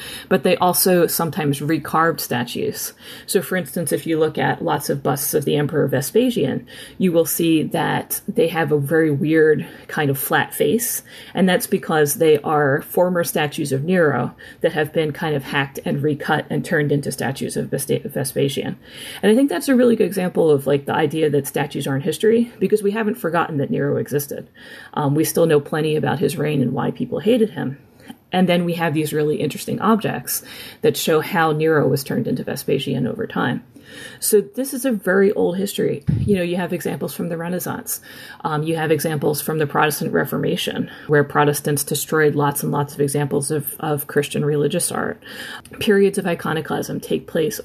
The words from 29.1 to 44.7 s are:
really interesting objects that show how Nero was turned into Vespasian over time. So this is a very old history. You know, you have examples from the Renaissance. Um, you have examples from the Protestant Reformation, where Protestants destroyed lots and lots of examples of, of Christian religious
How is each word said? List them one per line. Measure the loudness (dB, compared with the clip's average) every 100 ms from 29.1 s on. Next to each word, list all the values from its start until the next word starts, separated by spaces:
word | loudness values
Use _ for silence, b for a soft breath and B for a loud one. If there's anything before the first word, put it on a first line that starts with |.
really | 0 0 0
interesting | -2 -6 -6 -2
objects | 2 2 0 -4 -6 -8 -8 B B B
that | 0 0
show | 2 2
how | 2 0 2
Nero | 2 2 4 4
was | 0
turned | -2 -4 -2
into | -4
Vespasian | -4 -6 -2 -2 0 -2 -2
over | -4 -6
time. | -2 -2 -4 -8 -20 B B B B
So | 2 2
this | 2 -4 -6
is | -2 -2
a |
very | -2 2 4 4
old | 4 0 0
history. | -4 -2 -2 -2 -2 0
You | 2 0
know, |
you | 0 -2
have | -2
examples | -4 -4 -6 -6
from | -6 -6
the | -6
Renaissance. | -4 -6 -6 -8 -8 -10 B B B B
Um, | -4 -2
you | 0 2
have | 2
examples | 2 2 0 0 -2
from | -2 0
the | 0
Protestant | 2 2 0 -2
Reformation, | 0 0 -2 -2 -2 -4 -4 -6 B B
where | 2
Protestants | 2 2 2 2 0 -2
destroyed | -2 -4 0 2 4
lots | 4 0 0
and | -2
lots | -2 -2 -2
of |
examples | 0 0 0 -2 -2
of, | -4 -4 -6
of | -4 -4 -2
Christian | -2 0 0
religious | 0 2 0